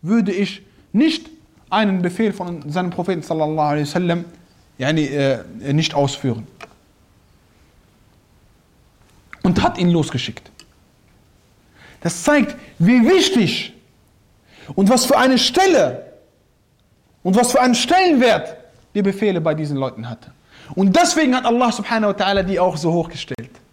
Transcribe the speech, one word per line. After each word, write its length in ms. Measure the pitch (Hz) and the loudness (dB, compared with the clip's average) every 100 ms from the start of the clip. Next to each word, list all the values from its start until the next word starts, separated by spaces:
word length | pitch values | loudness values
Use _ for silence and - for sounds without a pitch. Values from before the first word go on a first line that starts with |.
würde 320 | 156 226 196 | 0 0 0
ich 300 | 180 202 - - _ _ | -2 -4 -6 -20 _ _
nicht 380 | 202 311 320 - - _ _ _ | 0 0 0 -10 -20 _ _ _
einen 320 | 196 214 190 | -2 0 0
Befehl 320 | 175 180 220 | -2 -2 -4
von 360 | 190 175 170 143 | -2 -10 -10 -8
seinem 200 | 160 180 | -4 -4
Propheten 320 | 175 175 180 | -4 -4 -4
sallallahu 480 | 147 160 151 156 147 | -4 -4 -2 0 0
alaihi 160 | 147 147 | 0 -2
wasallam, 400 | 180 180 170 170 - _ _ _ _ | -2 -2 -2 -6 -18 _ _ _ _
yani, 280 | 131 160 143 | -2 0 -2
äh, 380 | 143 139 123 87 101 139 | 0 0 -2 -6 -12 -2
nicht 220 | 147 156 | -2 0
ausführen. 520 | 143 139 - 135 110 107 - - _ _ _ _ _ _ _ _ _ _ _ _ _ _ _ _ _ _ _ _ _ _ _ _ _ _ - | 0 -2 -2 -4 -4 -8 -20 -20 _ _ _ _ _ _ _ _ _ _ _ _ _ _ _ _ _ _ _ _ _ _ _ _ _ _ -4
Und 200 | 185 175 | -2 2
hat 160 | 359 349 | 0 0
ihn 120 | 175 | 2
losgeschickt. 600 | 170 147 127 - - - _ - _ _ _ _ _ _ _ _ _ _ _ - - | 2 0 -4 -8 -12 -20 _ -20 _ _ _ _ _ _ _ _ _ _ _ -20 -8
Das 220 | 170 - | -8 -4
zeigt, 320 | - 294 226 - - - | 0 2 0 -6 -20 0
wie 300 | 170 247 233 | 2 4 4
wichtig 680 | 370 381 370 170 - - - _ _ _ _ _ _ _ - - 143 | 4 4 2 0 -2 -10 -16 _ _ _ _ _ _ _ -20 -10 0
und 140 | 196 | 2
was 160 | 247 - | 2 2
für 120 | 269 | 2
eine 200 | 262 254 | 4 2
Stelle 760 | - - 381 294 170 - - - _ _ _ _ _ _ _ _ _ _ | 2 2 4 4 2 -2 -14 -20 _ _ _ _ _ _ _ _ _ _
und 120 | 175 196 | 0 2
was 160 | 240 | 2
für 100 | 269 | 2
einen 140 | 254 240 | 2 2
Stellenwert 840 | - 349 370 285 240 190 - - - _ _ | 2 2 4 4 4 2 -2 -16 -20 _ _
die 80 | 202 | -2
Befehle 380 | 196 196 214 180 | -2 0 0 0
bei 120 | 160 | -2
diesen 240 | 156 151 139 | -2 -4 -4
Leuten 320 | 135 - 120 | -6 -8 -12
hatten. 220 | 113 - _ _ - - - | -14 -18 _ _ -20 -12 0
Und 200 | 196 247 | 2 4
deswegen 400 | 339 - 302 254 | 2 2 2 2
hat 100 | 247 | 0
Allah 260 | 233 247 | 2 0
subhanahu 420 | 214 202 226 208 | -2 -4 -2 -2
wa 40 | 196 | -2
ta'ala 260 | 190 196 | -2 0
die 160 | 185 180 | -2 0
auch 180 | 180 160 | 0 0
so 140 | 165 | -2
hochgestellt. 580 | 170 165 - - 120 113 - _ | -2 -4 -10 -12 -12 -14 -20 _